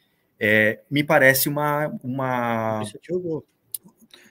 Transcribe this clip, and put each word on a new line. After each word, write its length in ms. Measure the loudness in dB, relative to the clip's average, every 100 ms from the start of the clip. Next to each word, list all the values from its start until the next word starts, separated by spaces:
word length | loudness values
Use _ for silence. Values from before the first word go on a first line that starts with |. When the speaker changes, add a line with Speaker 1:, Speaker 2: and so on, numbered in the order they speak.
| _ _ _ _
Speaker 1:
É, 420 | 2 4 4 0 _
me 140 | -4
parece 460 | 2 6 6 4 0
uma, 380 | -2 -2 -2 -4 -6
uma, 760 | -8 -6 -4 -2 -2 -2 -2 -4
Speaker 2:
Isso 140 | -6 -12 -8
eu 360 | -8 -6 -8 -10 _ _
te 180 | -18 -18 _ _ -20 _